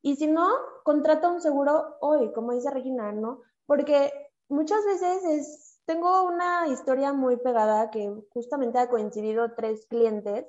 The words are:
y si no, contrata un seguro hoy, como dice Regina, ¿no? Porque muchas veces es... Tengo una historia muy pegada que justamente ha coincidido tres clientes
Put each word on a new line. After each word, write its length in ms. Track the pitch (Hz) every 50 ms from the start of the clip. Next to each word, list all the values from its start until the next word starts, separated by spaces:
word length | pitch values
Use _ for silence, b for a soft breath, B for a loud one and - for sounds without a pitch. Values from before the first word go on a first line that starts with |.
y 140 | - 285 285
si 100 | 269 311
no, 200 | 302 311 330 339 370 453 554 - - - - _
contrata 460 | - 294 302 285 311 311 311 320 349
un 120 | 349 349
seguro 560 | 339 311 285 277 277 285 294 311 311 311 - -
hoy, 300 | - 285 302 294 247 214 -
como 200 | 226 226 240 240
dice 160 | 247 247 277
Regina, 400 | 269 262 247 262 262 247 214 208
¿no? 300 | 214 214 214 226 262 b b b b _ _
Porque 460 | - 285 285 285 294 294 285 277 285 - - - - _ _ _ _
muchas 360 | 277 285 311 311 415 427 415
veces 380 | 403 392 359 359 359 370 381 381
es... 560 | 339 302 302 269 - - - - - _ _ _
Tengo 380 | - 330 330 339 359 370 370 370
una 440 | 359 349 349 349 349 349 349 339
historia 460 | 311 262 262 - - 262 262 277 277 277
muy 240 | 277 262 254 247
pegada 520 | 240 247 262 240 226 214 214 214 214 226 220
que 240 | - 220 208 202 208 214 214 _
justamente 500 | _ 240 233 - 294 277 262 233 233 247
ha 100 | 247 240
coincidido 680 | 240 226 214 208 - 214 208 220 214 226 233 233 233
tres 300 | - 226 220 220 214 -
clientes 580 | _ - 233 226 226 214 208 202 208 202 226 311